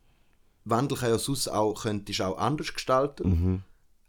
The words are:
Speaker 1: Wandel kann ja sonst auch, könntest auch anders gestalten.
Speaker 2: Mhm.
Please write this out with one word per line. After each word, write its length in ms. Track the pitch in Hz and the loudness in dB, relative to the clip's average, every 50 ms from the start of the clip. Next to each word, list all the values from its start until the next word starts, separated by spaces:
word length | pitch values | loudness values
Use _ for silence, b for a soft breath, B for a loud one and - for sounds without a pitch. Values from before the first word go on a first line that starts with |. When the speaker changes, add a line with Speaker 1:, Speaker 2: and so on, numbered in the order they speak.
| _ _ _ _ _ _ _ _ _ _ _ _ _ | _ _ _ _ _ _ _ _ _ _ _ _ _
Speaker 1:
Wandel 320 | 107 113 113 135 143 135 117 | 0 0 0 2 0 -2 -2
kann 120 | 123 120 | 2 2
ja 60 | 113 107 | 2 2
sonst 300 | - - 139 - - - | 2 -2 -4 -4 -4 -2
auch, 360 | - 101 107 107 104 - - | 0 2 2 2 0 -2 -4
könntest 380 | 113 104 104 101 - 101 - | -2 -2 -4 -4 -6 -4 -2
auch 160 | 107 95 95 - | -2 -2 -2 0
anders 360 | 92 117 147 151 175 - - | 0 -2 0 -2 -4 -6 -8
gestalten. 560 | - - - 131 131 139 143 - - - 95 | -8 -2 2 2 2 2 0 -2 -2 2 2
Speaker 2:
Mhm. 320 | 92 82 87 92 92 92 95 - - _ _ _ _ _ _ | 4 4 4 2 2 0 -2 -10 -20 _ _ _ _ _ _